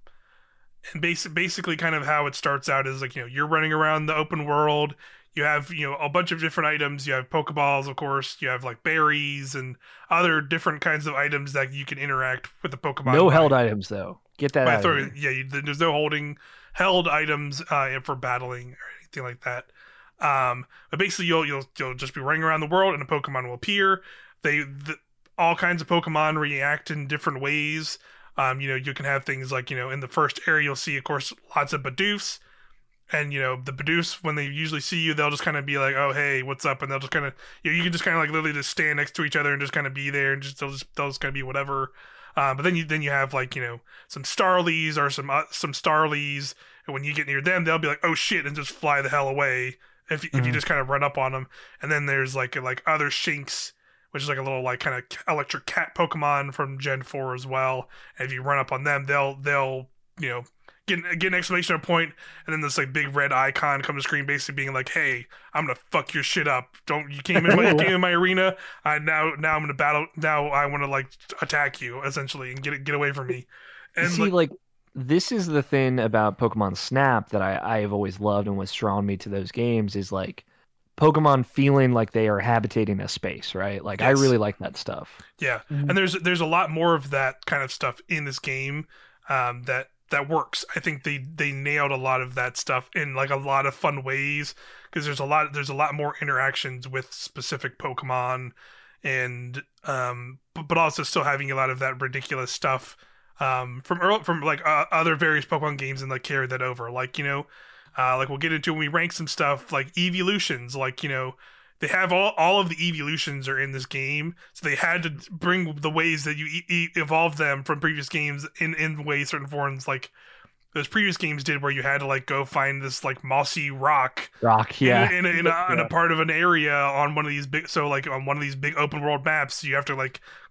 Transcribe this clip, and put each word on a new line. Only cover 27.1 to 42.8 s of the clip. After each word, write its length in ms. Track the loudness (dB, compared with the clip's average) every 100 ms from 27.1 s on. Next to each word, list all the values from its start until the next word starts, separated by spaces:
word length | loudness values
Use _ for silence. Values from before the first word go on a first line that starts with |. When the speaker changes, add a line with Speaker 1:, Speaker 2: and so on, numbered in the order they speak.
| -4 -4 -2
Speaker 1:
ways. 560 | -2 -2 -2 -4 -6 -10 -14 -20 -10 -2
Um, 240 | -2 0
you 80 | -2
know, 80 | -4
you 180 | -4
can 100 | -6
have 200 | -2 -2
things 260 | -2 -6 -6
like, 200 | -6 -6
you 60 | -6
know, 140 | -6
in 100 | -8
the 80 | -4
first 320 | 0 0 0 0
area, 180 | 2
you'll 120 | 2 -2
see, 200 | -4 -4
of 80 |
course, 280 | -4 -4 -4 -10 -4 -2
lots 160 | 0
of 100 | -2
Bidoofs. 560 | -4 0 0 0 -4 -10 _ -20 -20 -20 _ _ -4
And, 200 | -4 -2
you 80 | -2
know, 200 | -2 -4
the 100 | -8
Bidoofs, 500 | -6 0 0 0 -2
when 140 | -4 -2
they 100 | -4
usually 340 | -4 -4 -4
see 200 | -4 -2
you, 140 | 0
they'll 160 | 2 0
just 120 | 0
kinda 180 | -2 -2
be 160 | -2 0
like, 160 | 2 2
"Oh, 160 | 0
hey, 300 | 2 0 0
what's 220 | -2 -4
up?" 160 | -2 -2
And 100 | -4
they'll 100 | -6
just 120 | -2
kinda, 220 | -2 -4 -8 -18 -8
you 60 | -2
know, 60 | 0
you 60 |
can 100 | 0
just 120 | 0
kinda, 140 | 0 2
like, 120 | 2
literally 220 | 0 0
just 180 | -2 -4
stand 280 | -2 0 0
next 160 | -2 -2
to 80 |
each 100 | -2 0
other 160 | 0
and 80 | 0
just 120 | -2
kinda 180 | -2 -4
be 200 | -4 -4
there, 220 | -2 0
and 100 | -2
just, 180 | -6 -8
they'll 100 | -8
just, 240 | -8 -10
they'll 140 | -6 -6
just 120 | -4
kinda 120 | -6
be 100 | -6
whatever. 500 | -6 -4 -2 -4 -4 -8 -20 -20 -6 0
Uh, 180 | 0
but 80 | 2
then 140 | 0
you, 80 | 0